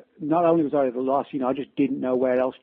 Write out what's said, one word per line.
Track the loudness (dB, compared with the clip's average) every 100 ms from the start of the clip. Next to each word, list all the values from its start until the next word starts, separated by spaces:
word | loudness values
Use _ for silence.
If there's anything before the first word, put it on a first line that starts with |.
| -20 -12
not | -2 2
only | 4 2 2
was |
I | 0 0
at | -2
a |
loss, | -2 -2 -2
you | -4
know, | -4
I |
just | -4 -6 -2
didn't | -2 0
know | -2 0
where | 0 0
else | 0 -4